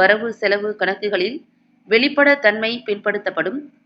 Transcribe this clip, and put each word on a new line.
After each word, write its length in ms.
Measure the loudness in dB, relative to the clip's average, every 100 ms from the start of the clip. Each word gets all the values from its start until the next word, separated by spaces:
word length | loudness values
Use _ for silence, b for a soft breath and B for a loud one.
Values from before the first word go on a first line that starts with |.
வரவு 300 | 4 4 -2 -4
செலவு 300 | -2 -2 -2 -4
கணக்குகளில் 580 | -4 -2 -4 -2 -2 -6 -16 _ _ _ 0
வெளிப்பட 400 | 0 2 2 4 4 2
தன்மை 260 | 2 -4 -6 -6
பின்படுத்தப்படும். 720 | -4 -4 -4 -4 -4 -4 -6 -12 _